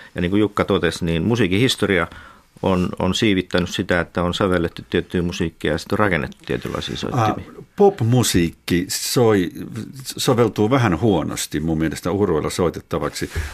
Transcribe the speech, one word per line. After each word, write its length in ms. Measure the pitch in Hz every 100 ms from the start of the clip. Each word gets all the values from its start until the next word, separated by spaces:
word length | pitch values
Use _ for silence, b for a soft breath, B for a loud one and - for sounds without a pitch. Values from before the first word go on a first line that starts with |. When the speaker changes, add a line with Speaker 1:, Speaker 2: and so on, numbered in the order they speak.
| B
Speaker 1:
Ja 60 | -
niin 100 | 87
kuin 100 | 101
Jukka 240 | 104 -
totesi, 400 | 90 95 85 -
niin 180 | 85 82
musiikin 380 | 90 117 95 95
historia 460 | 127 - 98 90 82 B B B B -
on, 260 | 92 92 90 -
on 160 | 92
siivittänyt 540 | 92 113 92 - 92 87
sitä, 300 | - 90 90
että 220 | 82 -
on 120 | 87
sävelletty 500 | - 101 90 82 - -
tiettyä 320 | 90 80 92
musiikkia 500 | 87 85 87 - 85
ja 60 | 76
sitten 180 | - 101
on 20 |
rakennettu 400 | 104 82 65 - -
tietynlaisia 500 | 64 - 67 - -
soittimia. 560 | - 123 110 101 - -
Speaker 2:
Aa, 60 | - -
popmusiikki 1080 | 202 202 113 123 104 95 82 - - 90 -
soi-, 640 | - - 139 113 104 87 - - 113 - 135 131 -
soveltuu 540 | - 120 113 - 107
vähän 300 | 135 113 82
huonosti 600 | 113 90 - - - 76
mun 180 | 80 80
mielestä 320 | 80 - 90
uruilla 400 | 95 101 76 76
soitettavaksi. 800 | - 85 - - 82 73 - 80 B B